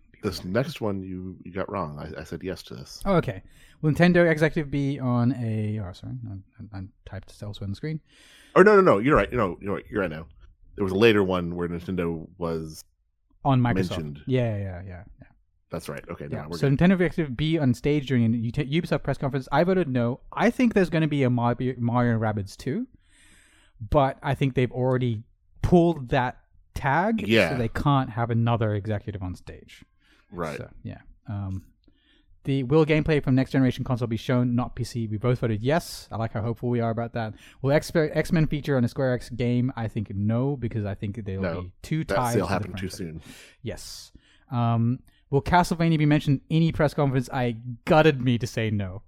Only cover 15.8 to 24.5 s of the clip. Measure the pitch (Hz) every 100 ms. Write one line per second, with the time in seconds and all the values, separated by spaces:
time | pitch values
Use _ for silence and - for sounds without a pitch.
15.8 | - 71 - 85 - - 151 156 139 139
16.8 | 175 180 170 - 156 120 156 165 131 113
17.8 | 143 147 131 127 113 117 117 147 135 160
18.8 | 170 151 - 135 139 139 131 143 175 185
19.8 | 147 127 120 131 - 139 202 - 247 208
20.8 | 175 160 156 147 123 120 120 120 127 120
21.8 | 117 120 120 113 110 107 98 - - 190
22.8 | 262 _ _ _ _ _ _ _ _ -
23.8 | 107 151 143 - 147 135 139